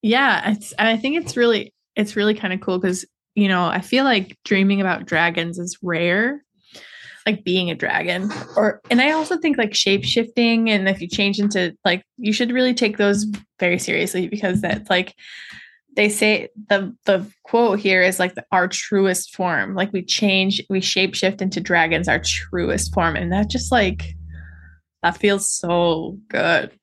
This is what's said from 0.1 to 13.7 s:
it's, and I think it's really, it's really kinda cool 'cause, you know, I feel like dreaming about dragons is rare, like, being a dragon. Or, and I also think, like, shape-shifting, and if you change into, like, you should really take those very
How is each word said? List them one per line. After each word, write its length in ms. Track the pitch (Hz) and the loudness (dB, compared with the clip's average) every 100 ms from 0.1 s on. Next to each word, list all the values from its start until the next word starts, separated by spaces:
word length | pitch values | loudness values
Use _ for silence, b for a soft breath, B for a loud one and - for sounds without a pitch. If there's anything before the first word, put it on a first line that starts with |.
| 240 269 190 - | 2 2 2 0
it's, 200 | 214 - | -2 -4
and 160 | - 226 | 0 2
I 80 | 226 | 2
think 200 | 269 311 | 0 -2
it's 200 | 339 - | -4 2
really, 380 | 233 220 - _ _ - | 2 2 -2 _ _ -4
it's 180 | 208 | -2
really 200 | - 208 | 0 0
kinda 240 | 214 196 185 | 0 -2 -4
cool 220 | - 185 | -2 -2
'cause, 240 | 185 185 - _ _ | 0 -2 -6 _ _
you 140 | - 196 | 0 2
know, 180 | 185 175 | 2 2
I 140 | - | -2
feel 240 | - 247 | 0 2
like 340 | 269 220 190 - | 4 2 0 -12
dreaming 360 | - 196 196 196 | -2 2 4 2
about 260 | 190 170 - | 0 -2 -2
dragons 520 | 165 170 170 170 175 | 0 0 0 -4 -6
is 200 | 175 - | -10 -8
rare, 640 | 185 165 170 185 233 285 _ _ B B B B B B - | -4 -2 0 0 0 -4 _ _ B B B B B B -4
like, 160 | 214 | -4
being 280 | - 185 175 | -2 -2 -2
a 40 | |
dragon. 560 | 165 - - 170 175 202 - - - | -4 -4 -2 -2 -4 -4 -8 -6 0
Or, 240 | 214 - - | 0 -2 0
and 100 | 240 | 2
I 100 | 269 | 4
also 260 | 311 311 349 | 2 -2 -2
think, 220 | 320 277 | 0 0
like, 160 | 214 | 0
shape-shifting, 960 | 208 - 196 - - 233 - 233 226 226 | 0 2 2 2 -2 -2 0 2 2 2
and 180 | 208 190 | 2 2
if 120 | 190 | -2
you 80 | 175 | -4
change 320 | - 202 202 | -2 0 2
into, 360 | 202 202 180 - | 0 0 -2 -2
like, 200 | 196 185 - _ | -2 -2 -4 _
you 140 | 214 | -2
should 200 | 214 240 | 0 0
really 200 | 247 254 | 2 2
take 240 | 247 220 208 | 2 0 2
those 300 | 202 202 214 208 - _ | 2 2 -2 -6 -12 _
very 200 | 180 | -2